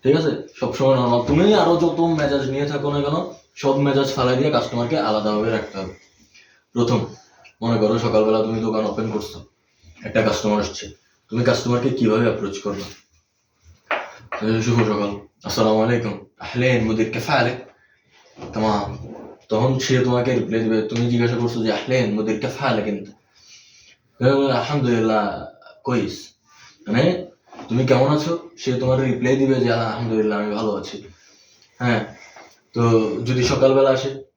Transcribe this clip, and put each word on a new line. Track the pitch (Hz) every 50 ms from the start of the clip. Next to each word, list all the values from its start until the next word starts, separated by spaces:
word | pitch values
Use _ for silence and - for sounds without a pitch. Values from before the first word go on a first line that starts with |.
| _
ঠিক | 131 147
আছে? | 160 160 147 - - - - -
সবসময় | - - 113 - - 135 135 131
নরমাল। | 127 123 120 120 120 -
তুমি | - 147 160 185 208 214
আরো | 196 175 170 170
যত | 170 175 165 - -
মেজাজ | 170 165 165 151 147 139 143 139 135 131
নিয়ে | 135 139 147
থাকো | 147 151 151 143 143 143
না | 143
কেন, | 143 143 156 170 180 - - - _ _ _
সব | - - 135 135
মেজাজ | 139 143 143 131 139 135 - -
ফালাই | - 123 127 127
দিয়ে | 131 143 151
কাস্টমারকে | 131 120 117 - 123 117 117 113 -
আলাদাভাবে | 104 - 110 107 107 104 107 107 104 110 113
রাখতে | 113 113 - - -
হবে। | 98 95 95 - - _ _ _ _ _ _ _ - - _ _ _ _ _ _
প্রথম, | 120 120 120 127 107 - - - - - _ _ _ _ - _ _
মনে | 110 117 117
করো | 107 107 107 113 113
সকালবেলা | 110 117 113 107 107 110 110 110
তুমি | 110 110 113 110
দোকান | 113 110 107 110 110
ওপেন | 104 - - 110 110
করছো, | 104 104 - - - - - _ _ _ _ _ _ _ _ - - - -
একটা | 107 - 110
কাস্টমার | 110 110 104 - - 107 104 104
আসছে, | 95 - - - - - - _ _ _ _ _ _ _
তুমি | 110 117 120
কাস্টমারকে | 120 - - - 120 120 123 120 135
কিভাবে | - - - 107 110 117 120
অ্যাপ্রোচ | 113 101 - 101 98 - -
করবে? | - 101 95 98 92 - - - _ _ _ _ _ _ _ _ _ _ _ _ _ - - _ _ _ - - - - - - - - - - 107 110 113 113
"শুভ | 113 123 117 117
সকাল, | 107 107 104 104 101 101 101 101 - - _ _ -
আসসালামু | - - - 110 110 107 110 110
আলাইকুম, | 117 120 117 113 107 98 - - _ _ _
আহলেন | - - - 120 127 127 123 117 110
মুদির, | 110 110 110 110 -
কেফ | - 117 - -
হালেক?" | 143 127 120 120 - - - - _ _ _ _ _ _ _ _ _ _ _ _ _ - - - -
তামাম। | 110 107 110 107 104 101 - - - - - - - - - - _ _ _
তখন | 110 110 123 131 131 131
সে | - - 131 123
তোমাকে | 123 127 123 120 123 131 127
রিপ্লাই | 117 98 90 110 113
দিবে, | 113 110 110 107
তুমি | 107 - 120 117 120 120
জিজ্ঞাসা | 120 117 120 117 110
করছো | 117 120 117 120 117 110
যে, | 110
"আহলেন | 104 - - 131 127 127 120 104 104
মুদির, | 107 104 110 107 101
কেফ | - 123 - - 139
হালেক | 131 113 104 101
এন্ত?" | 107 101 95 - - - _ _ _ _ _ _ _ - - _ _ _ - _ - - _ _ _ _ _ 123
"আলহামদুলিল্লাহ, | 131 139 139 139 139 127 117 - - 147 143 123 120 120 113 110 110 110 107 101 98 - - - - - - - - - _ _
কইস।" | 131 127 113 95 - - - - - _ _ _ _ _ - - - _ _ -
মানে, | 104 107 123 151 180 180 - - - - _ _ _ - - - -
"তুমি | 117 123 131
কেমন | 123 131 123 135 143 151
আছো?" | 156 151 170 170 170 - - -
সে | - - 135 123
তোমার | 131 131 127 127 131
রিপ্লাই | 135 127 117 - 123 123 135
দিবে | 131 135 131 135
যে, | 123 120 117
"আলহামদুলিল্লাহ, | 113 113 113 110 - 120 120 113 110 110 107 107 104 104
আমি | 104 107 104
ভালো | 107 110 107 101
আছি।" | 95 92 - - 98 - - - _ _ _ _ _ _ _ _ _ _ _ _ _
হ্যাঁ, | 123 120 117 101 - - - - - - - - - - _ _ _ _ _
তো | 117 120 117 113 113 110 104 107 117 117
যদি | 123 127 127 123
সকালবেলা | 120 135 123 131 135 135 135 135 135
আসে | 131 127 131 139 135 - - _ _